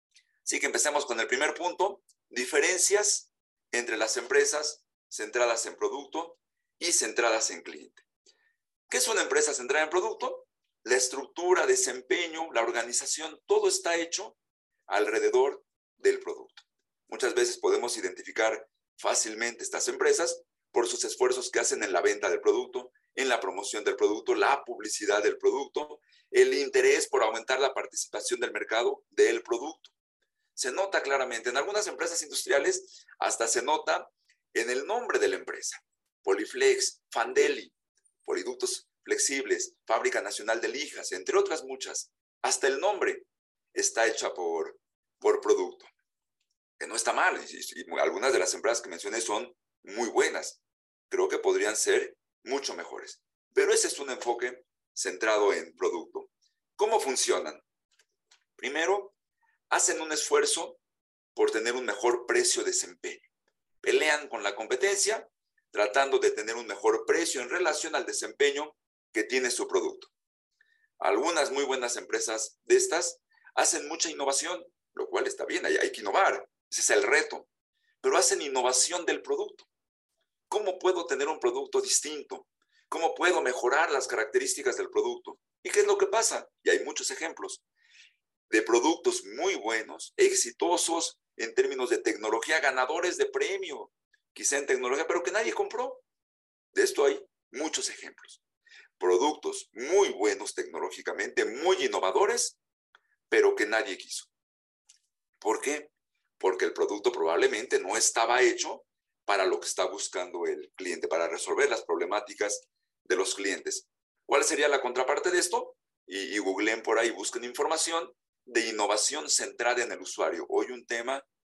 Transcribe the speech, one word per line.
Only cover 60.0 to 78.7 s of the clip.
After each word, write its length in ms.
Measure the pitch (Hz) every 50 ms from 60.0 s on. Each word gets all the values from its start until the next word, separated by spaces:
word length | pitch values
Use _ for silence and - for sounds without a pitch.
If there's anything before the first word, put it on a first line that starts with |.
un 120 | 160 156 156
esfuerzo 640 | 151 - - 147 135 147 147 - 165 160 - - _ _ _ _ _ _ _ _ _ _ _ -
por 160 | - 107 107
tener 240 | - 110 110 117 120
un 100 | 127 123
mejor 420 | 110 101 - - 120 120 120 -
precio-desempeño. 1040 | - 117 120 123 120 - - - 92 92 - - 90 90 _ - - - - _ _ _ _ _ _ _ _ _ _ _ _
Pelean 480 | - - 123 135 151 156 151 147 147 131
con 140 | - 110 101
la 120 | 101 98
competencia, 760 | 104 110 - - - 196 196 202 196 - 196 220 233 - - _ _ _ _ _ _ _ _
tratando 480 | - - 104 104 - 139 165 135 131 127
de 120 | - 101
tener 240 | 101 107 107 110 113
un 120 | 120 117
mejor 380 | 107 101 101 107 110 107 110 -
precio 360 | - 143 160 170 160 - 135 123
en 80 | 120
relación 440 | 131 175 180 160 151 151 - 160 160
al 120 | 139 120
desempeño 680 | 139 - - 120 107 - - 143 143 143 143 151 151 - _ _ _ _ _ _ _ -
que 120 | 110 104
tiene 260 | - 127 131 127 120
su 160 | 117 - -
producto. 420 | - - 92 80 - - - - - _ _ _ _ _ _ _ _ _ _ _ _ _ _ _ _ _ -
Algunas 520 | - - - - 147 165 170 160 139 127
muy 140 | 131 139 143
buenas 320 | 127 131 131 123 120 117
empresas 640 | 110 92 - 104 113 113 117 110 110 - - - _ _
de 120 | - 120
estas 440 | 127 123 - - 170 175 - - - _ _ _ _ _ - -
hacen 340 | - - - - - - 147
mucha 220 | 160 165 - 170
innovación, 540 | 151 143 143 135 139 135 147 165 180 170 - - _ _ _ _ -
lo 140 | - - -
cual 180 | - 101 131
está 180 | - - - -
bien, 220 | - - 175 -
hay, 100 | - -
hay 140 | - - 123
que 100 | - -
innovar, 480 | 107 98 - 170 196 160 - - - - _ _ _ -
ese 120 | - - -
es 80 | -
el 120 | 127 - -
reto, 460 | - 139 151 151 - - - - _ _ _ _ _ _ _ _ _ _ _
pero 160 | - 131 143
hacen 260 | 170 381 - - - 160
innovación 640 | 143 131 135 123 127